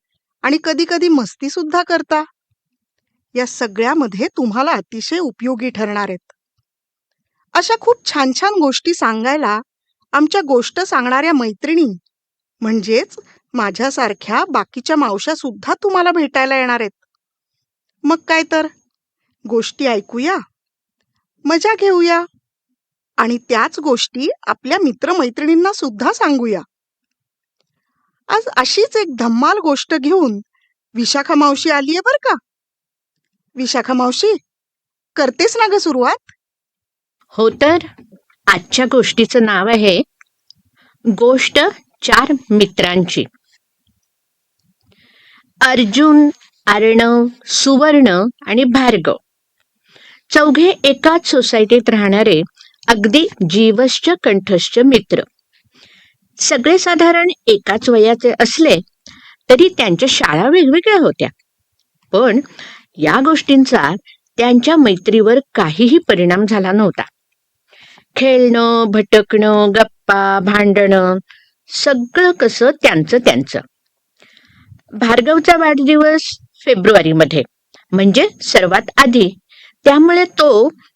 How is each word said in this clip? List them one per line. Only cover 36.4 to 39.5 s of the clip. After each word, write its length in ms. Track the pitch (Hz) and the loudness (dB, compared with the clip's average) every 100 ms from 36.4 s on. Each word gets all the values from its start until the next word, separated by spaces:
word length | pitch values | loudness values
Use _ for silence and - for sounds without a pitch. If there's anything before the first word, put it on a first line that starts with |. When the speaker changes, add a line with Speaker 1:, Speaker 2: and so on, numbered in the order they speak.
| _ _ _ _ _ _ _ _ _ | _ _ _ _ _ _ _ _ _
Speaker 2:
हो 220 | - 220 | -2 -2
तर, 280 | 220 285 339 - - _ 190 _ _ - | 0 0 0 -4 -16 _ _ _ _ 0
आजच्या 380 | 180 - - 254 | 0 -2 -4 0
गोष्टीचं 520 | 262 - - 226 247 | 0 0 0 0 0
नाव 240 | 220 | 2